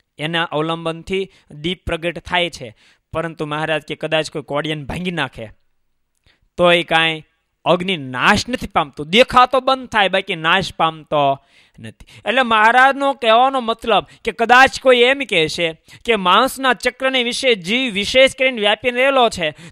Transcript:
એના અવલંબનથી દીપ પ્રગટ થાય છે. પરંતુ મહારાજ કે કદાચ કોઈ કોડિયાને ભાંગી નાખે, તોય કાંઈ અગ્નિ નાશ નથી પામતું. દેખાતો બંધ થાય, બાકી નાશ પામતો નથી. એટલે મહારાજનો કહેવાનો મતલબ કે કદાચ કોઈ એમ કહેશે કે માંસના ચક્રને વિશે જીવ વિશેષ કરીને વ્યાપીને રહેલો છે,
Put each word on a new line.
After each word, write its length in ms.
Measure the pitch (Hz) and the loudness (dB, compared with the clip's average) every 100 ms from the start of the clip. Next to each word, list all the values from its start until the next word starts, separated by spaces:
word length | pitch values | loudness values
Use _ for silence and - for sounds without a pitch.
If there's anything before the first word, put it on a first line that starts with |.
| _ - | _ -10
એના 260 | 156 170 | -6 -4
અવલંબનથી 880 | - 147 160 165 165 165 165 190 185 _ _ | -4 -4 -4 -6 -8 -10 -8 -8 -8 _ _
દીપ 340 | 147 160 185 - | -10 -8 -8 -8
પ્રગટ 340 | 165 170 165 | -6 -6 -8
થાય 300 | - 175 175 | -6 -4 -4
છે. 260 | - 120 - _ _ _ | -6 -16 -18 _ _ _
પરંતુ 320 | 160 165 151 151 | -8 -8 -8 -8
મહારાજ 360 | 151 156 151 | -4 -4 -4
કે 140 | - 151 | -6 -10
કદાચ 360 | 156 160 151 | -4 -2 -4
કોઈ 100 | 156 | -8
કોડિયાને 420 | - 143 151 156 | -8 -6 -6 -8
ભાંગી 280 | 123 143 180 | -10 -10 -8
નાખે, 380 | 165 135 - 107 - _ _ _ _ _ _ _ _ _ - | -6 -8 -10 -18 -18 _ _ _ _ _ _ _ _ _ 0
તોય 260 | 175 175 | 4 4
કાંઈ 400 | 156 160 160 160 - _ _ _ 147 | 2 0 0 -2 -12 _ _ _ -2
અગ્નિ 320 | 175 185 170 | 0 -2 -6
નાશ 520 | 131 127 190 202 - | -6 0 2 2 0
નથી 180 | 247 - | -10 -6
પામતું. 420 | 180 147 - 151 | -4 -4 -8 0
દેખાતો 500 | 214 254 254 247 269 | 2 4 4 4 2
બંધ 300 | 262 262 247 | -2 -4 -2
થાય, 200 | 226 185 | -2 0
બાકી 260 | 190 190 165 | -2 -6 -4
નાશ 380 | 160 190 - | 0 0 0
પામતો 680 | - 160 160 147 147 139 139 _ _ _ - | -2 -4 -4 -4 0 0 -2 _ _ _ -20
નથી. 500 | 110 - - - 208 | -20 -20 -20 -10 -4
એટલે 120 | 254 | 0
મહારાજનો 720 | 233 220 220 247 269 277 277 | 2 4 4 6 4 4 -2
કહેવાનો 460 | 269 220 226 262 269 | 0 2 4 4 0
મતલબ 460 | 226 226 233 190 - - | -4 -4 0 0 -2 -10
કે 80 | 226 | -8
કદાચ 500 | - 226 247 269 - | -2 4 6 6 4
કોઈ 160 | 262 247 | 2 4
એમ 240 | 247 277 269 | 4 0 -2
કહેશે 520 | 175 156 - 165 160 _ - - | 0 0 -2 -4 -6 _ -8 -2
કે 100 | 214 | 0
માંસના 580 | 180 202 254 - 262 | 2 4 2 0 -2
ચક્રને 500 | - 254 254 262 262 | -2 -4 -4 -2 -2
વિશે 320 | 233 233 262 220 | -2 -2 0 0
જીવ 380 | 170 247 262 | -2 -2 -2
વિશેષ 420 | 196 202 262 262 - | -4 0 4 2 2
કરીને 240 | 262 240 | -4 0
વ્યાપીને 420 | 202 220 247 240 | 0 0 -2 0
રહેલો 280 | 269 262 233 | 2 2 2
છે, 260 | 185 156 151 170 | 0 -6 -6 -6